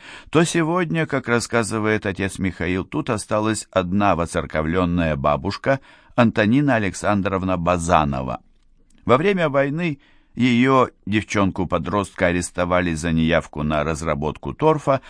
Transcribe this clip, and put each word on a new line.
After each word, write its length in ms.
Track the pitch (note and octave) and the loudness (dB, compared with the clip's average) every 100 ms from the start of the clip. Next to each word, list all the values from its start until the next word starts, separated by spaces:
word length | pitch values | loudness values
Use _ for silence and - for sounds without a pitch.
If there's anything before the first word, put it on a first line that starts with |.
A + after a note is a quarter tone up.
| - - - | -20 -20 0
то 140 | D3+ | 2
сегодня, 640 | F3 E3+ D#3 F3+ E3 E3 D#3 | 2 0 -2 -2 -2 -4 -2
как 200 | C3+ A#2+ | -4 0
рассказывает 800 | A#2+ - A#2 G2+ A2 G#2+ G#2+ G#2 | -2 0 -2 -2 -2 0 0 -2
отец 320 | F#2+ G2 - | -4 -4 -2
Михаил, 480 | F#2 - E2+ F#2 - | -4 -2 -2 -2 -4
тут 240 | D3 - | -6 -4
осталась 580 | G#2 - G#2+ G#2+ G#2+ - | -4 -2 -2 0 -2 -2
одна 440 | F#2+ F2+ G2+ G2+ E2 | -2 0 2 2 0
воцерковленная 1000 | E2 E2+ C#2+ D#2 D#2 F#2 F2 F2 D#2+ C#2+ | -2 -4 -4 -2 0 0 0 0 0 0
бабушка 640 | D2 C#2+ F2 - C3 C3+ - - - - | 0 0 -2 -4 -2 -2 -4 -20 -8 0
Антонина 600 | A2+ G#2+ G#2 C3+ C#3+ A2+ | 2 2 2 4 2 2
Александровна 800 | G2 - F#2+ G#2 F#2+ F#2+ F#2+ F2+ | 0 -2 -2 0 0 -2 -2 -2
Базанова. 800 | E2+ F2+ E2 E2 C#2+ C2+ B1+ A#1+ _ _ _ _ _ _ | 0 0 2 2 2 -2 -6 -8 _ _ _ _ _ _
Во 140 | - B2+ | 0 2
время 320 | E3 F#3+ D#3 | 2 0 0
войны 500 | C#3 C#3 D#3 F3 C#3 _ _ _ - | 0 0 -2 -4 -4 _ _ _ 0
ее, 540 | B2 A#2+ C3 C3 A#2 _ - | 2 4 4 4 2 _ -2
девчонку-подростка, 1200 | G#2+ - G#2 G2 F#2+ E2+ F2 F2 G2+ F#2+ - F2 | -2 0 0 0 0 -2 -2 -2 -4 -4 0 0
арестовали 640 | F2+ - - F2 F2+ F2 | 2 -2 -4 0 0 0
за 180 | D#2 E2 | -2 0
неявку 520 | E2 D#2+ E2 - D2 | 2 4 2 0 -6
на 200 | D2+ D2+ | -2 -2
разработку 680 | D2+ D#2+ E2 C#2+ D2+ - C#2+ | -2 -4 -4 -2 -4 -6 -8
торфа 480 | C2 D#3 D3+ - C3+ | 0 0 2 0 -2